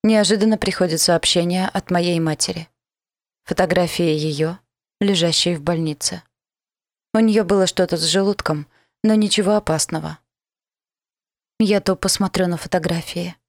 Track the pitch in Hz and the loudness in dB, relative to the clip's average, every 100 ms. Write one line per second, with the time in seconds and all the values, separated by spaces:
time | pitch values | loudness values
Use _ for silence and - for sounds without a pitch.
0 | 214 220 202 214 220 214 - - 180 160 | 4 4 4 2 2 2 -2 0 0 0
1 | - 170 - 180 175 180 185 196 - 180 | 2 2 2 0 0 0 -2 -4 -2 -2
2 | 175 170 160 151 - 170 160 _ _ _ | 0 0 0 -2 -4 -6 -12 _ _ _
3 | _ _ _ _ - - 185 180 175 - | _ _ _ _ -8 -2 2 2 0 0
4 | 175 156 156 147 156 180 _ _ _ _ | 0 0 -2 -2 -4 -4 _ _ _ _
5 | 202 190 170 156 175 165 147 170 160 147 | 0 2 2 0 0 -2 -2 -2 -2 -4
6 | - 175 _ _ _ _ _ _ _ _ | -6 -8 _ _ _ _ _ _ _ _
7 | _ 220 226 214 185 196 185 - 180 170 | _ 0 2 2 2 2 0 0 0 0
8 | 160 196 196 196 - 151 147 _ _ _ | 0 0 0 -2 -2 -4 -6 _ _ _
9 | 214 220 208 208 196 214 208 160 - 160 | 2 2 2 0 2 0 0 -4 -2 -6
10 | 156 156 _ _ _ _ _ _ _ _ | -8 -14 _ _ _ _ _ _ _ _
11 | _ _ _ _ _ _ 214 202 196 185 | _ _ _ _ _ _ 2 2 2 -2
12 | 190 - 190 - 180 170 - 185 165 170 | -2 -2 -2 0 -2 -2 -2 -2 -2 -4
13 | - - 175 - | -6 -8 -8 -12